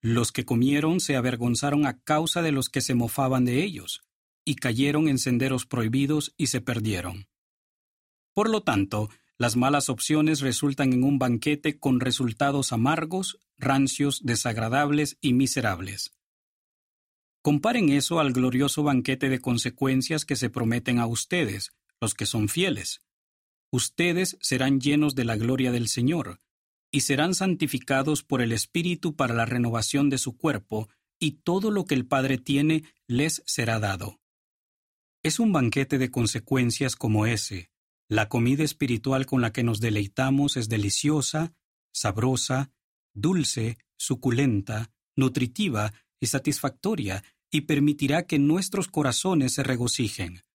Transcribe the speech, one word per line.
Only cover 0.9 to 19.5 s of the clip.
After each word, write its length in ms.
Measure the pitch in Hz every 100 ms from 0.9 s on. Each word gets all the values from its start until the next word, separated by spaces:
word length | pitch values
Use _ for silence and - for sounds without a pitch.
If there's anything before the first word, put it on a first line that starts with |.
| 175
se 160 | - 139
avergonzaron 720 | 123 123 120 120 143 147 143
a 120 | 127
causa 420 | - 151 160 175
de 100 | 165
los 180 | 139 127
que 120 | -
se 120 | -
mofaban 520 | 123 117 - 131 131 127
de 180 | 123
ellos, 400 | 196 170 - - _ _ _ _ -
y 100 | 135
cayeron 520 | 127 113 143 147 156
en 100 | 131
senderos 480 | - 120 131 131 -
prohibidos 680 | 123 110 131 139 151 147 _
y 100 | 143
se 140 | 127
perdieron. 680 | 120 117 110 95 90 92 98 _ _ _ _ _ _ _ _ _ _
Por 160 | - 214
lo 120 | 214
tanto, 480 | - 110 98 107 107 - _ _
las 180 | 120 113
malas 340 | 127 147 139
opciones 520 | 123 - 156 156 151
resultan 520 | 135 120 147 139 135
en 100 | 127
un 160 | 131 139
banquete 600 | 127 117 151 147 156 147
con 200 | 139 127
resultados 760 | 127 120 123 110 143 139 131
amargos, 680 | 117 123 160 160 185 190 - _ _
rancios, 640 | 135 135 135 - 143 131
desagradables 960 | 123 117 123 110 113 131 147 147 147 -
y 120 | 143
miserables. 760 | 123 135 - 113 87 95 98 - _ _ _ _ _ _ _ _ _ _ _ _ _
Comparen 480 | - 147 214 240 170
eso 300 | 139 - 170
al 120 | 143
glorioso 520 | 127 127 127 139 -
banquete 440 | 147 131 - 131 139
de 100 | 127
consecuencias 840 | -